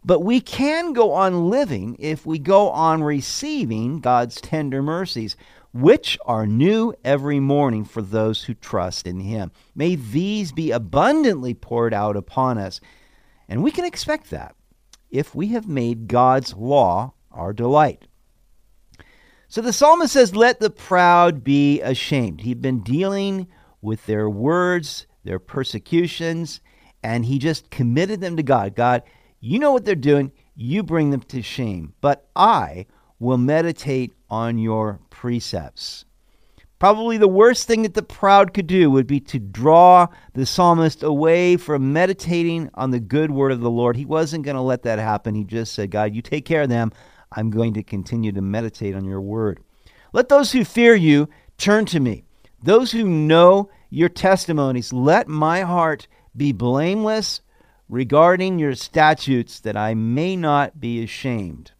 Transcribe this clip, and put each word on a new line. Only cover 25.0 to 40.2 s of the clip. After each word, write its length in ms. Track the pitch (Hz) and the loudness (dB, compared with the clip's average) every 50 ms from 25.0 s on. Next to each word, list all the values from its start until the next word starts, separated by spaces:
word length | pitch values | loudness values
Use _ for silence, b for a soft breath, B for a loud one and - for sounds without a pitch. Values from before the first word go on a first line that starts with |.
| - _ _ _ - | -18 _ _ _ -12
their 160 | 92 92 92 | -10 -10 -10
persecutions, 1200 | - - - 139 131 - - 107 - - 165 165 175 160 - - 165 165 165 165 170 151 - - _ b b b b b b b | -10 -10 -8 -8 -8 -8 -8 -12 -8 -2 0 0 0 0 -2 -8 -8 -6 -6 -6 -8 -10 -12 -16 _ b b b b b b b
and 240 | - 113 113 120 113 | -8 -6 -4 -4 -2
he 140 | 120 139 139 | -2 -2 -2
just 320 | 127 165 156 - - _ | -2 -2 -4 -4 -8 _
committed 500 | - - 127 117 117 147 180 190 214 180 | -6 -4 -2 0 0 0 0 -2 -2 -6
them 160 | 190 175 170 | -8 -6 -4
to 60 | 160 151 | -2 0
God. 320 | 131 135 117 98 101 98 | 2 2 0 0 -2 -2
"God, 300 | - 120 123 123 120 - b b b b b b b | 0 0 2 2 0 -2 b b b b b b b
you 220 | - 113 160 247 | -8 -4 -2 0
know 100 | 294 294 | 2 2
what 140 | 269 247 202 | 2 2 2
they're 100 | 208 196 | -2 -2
doing. 380 | 156 120 143 147 143 139 135 - _ _ _ _ | 0 2 2 2 2 2 -2 -8 _ _ _ _
You 260 | - 110 120 175 202 196 | -12 -8 -4 -4 -4 -4
bring 280 | 143 165 165 151 143 | -2 -2 0 0 0
them 100 | 139 131 - - | -2 -4 -6 -10
to 140 | - 127 107 | -12 -12 -12
shame, 520 | - - - 127 110 98 87 80 78 - _ | -10 -8 -8 -6 -6 -6 -8 -10 -14 -8 _
but 280 | - 143 143 - _ _ - | 0 0 0 -2 _ _ -2
I 520 | 143 185 220 220 156 101 73 80 90 95 - _ _ _ _ _ - | 2 4 4 4 2 0 -4 -8 -12 -16 -18 _ _ _ _ _ -6
will 180 | 117 123 127 123 | -2 -2 0 0
meditate 760 | 123 135 147 160 165 170 156 - - 147 135 131 123 - - _ _ - | 2 2 2 0 0 -2 -4 -6 -6 -6 -4 -4 -4 -6 -10 _ _ -10
on 300 | 107 110 117 117 117 113 | -8 -6 -4 -4 -4 -2
your 400 | 110 113 110 110 110 107 101 101 - _ | -2 -2 -2 -2 -2 -4 -6 -10 -14 _
precepts." 920 | _ - - 120 120 120 - - - 90 76 65 - - - - - - - _ _ _ _ _ _ _ _ _ _ _ _ _ _ - | _ -12 -8 -6 -6 -6 -6 -8 -10 -10 -10 -12 -16 -16 -16 -16 -16 -18 -20 _ _ _ _ _ _ _ _ _ _ _ _ _ _ 0
Probably 360 | 180 190 214 220 226 233 226 | 4 4 4 4 2 -2 0
the 120 | 214 208 196 | 2 2 4
worst 400 | 185 196 220 240 254 - - - | 6 6 6 6 4 2 0 -2
thing 140 | 233 220 220 | 0 0 0
that 120 | 208 - | -2 -2
the 80 | 214 - | -6 -8
proud 500 | - - - - 196 196 202 196 185 - | -8 -6 -2 4 6 8 8 6 6 2
could 140 | 208 180 | -4 -4
do 240 | 156 180 185 175 147 | 0 2 4 4 6
would 160 | 135 135 127 | 4 4 2
be 140 | 127 143 139 | 0 -2 -4
to 180 | - - - 131 | -4 -6 -8 -8
draw 720 | 104 98 95 107 123 156 160 170 180 180 180 180 175 175 b b | -8 -8 -8 -2 4 6 8 8 10 10 10 8 6 4 b b